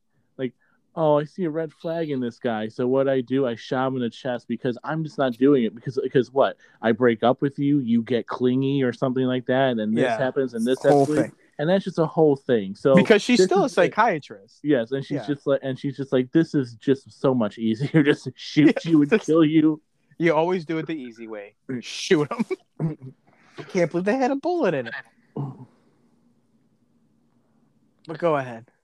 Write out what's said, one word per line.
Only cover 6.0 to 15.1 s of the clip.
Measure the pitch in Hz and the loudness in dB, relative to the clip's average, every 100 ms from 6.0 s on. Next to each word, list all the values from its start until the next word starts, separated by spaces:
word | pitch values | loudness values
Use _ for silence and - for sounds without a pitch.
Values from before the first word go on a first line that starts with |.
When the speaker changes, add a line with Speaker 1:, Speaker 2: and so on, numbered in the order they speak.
Speaker 1:
because | 127 139 117 | -2 0 0
what? | 135 107 - _ - | 2 0 0 _ -4
I | 113 | -2
break | 113 123 113 | 2 2 4
up | 120 131 | 2 2
with | 143 - | -2 -2
you, | 143 147 | 0 2
you | 120 117 | 2 0
get | 113 120 - | 0 -4 -4
clingy | - 127 127 135 139 | -2 0 0 0 0
or | 127 | 0
something | 117 135 127 127 | -2 -2 0 -2
like | 127 123 | -2 -2
that, | 127 135 | 0 2
and | 117 | 0
then | 107 110 | -2 0
this | |
Speaker 2:
Yeah. | 131 113 | 0 0
Speaker 1:
happens | 131 139 131 | -2 -2 -4
and | 113 113 | -2 -2
this | 131 | 0
Speaker 2:
Whole | 143 143 139 | 4 4 4
Speaker 1:
happens." | 151 | 0
Speaker 2:
thing. | 110 - _ - | -2 -6 _ -6
Speaker 1:
And | 151 | 0
that's | 196 190 | 0 -2
just | 170 | -4
a | 156 | -2
whole | - 156 139 | 2 2 2
thing. | - 120 98 101 | 0 -2 -2 -2
So | 143 135 | 4 6
Speaker 2:
Because | - 208 | 6 4
she's | - 247 | 4 2
Speaker 1:
this | 370 | 4
Speaker 2:
still | 370 | 2
a | 294 | 0
Speaker 1:
is, | - | 2
like, | 170 | 0
Speaker 2:
psychiatrist. | - 226 165 - 104 98 _ | 2 0 0 -8 -20 -20 _
Speaker 1:
yes, | 143 139 113 | 0 0 0
and | 135 | -6
she's | 135 | -6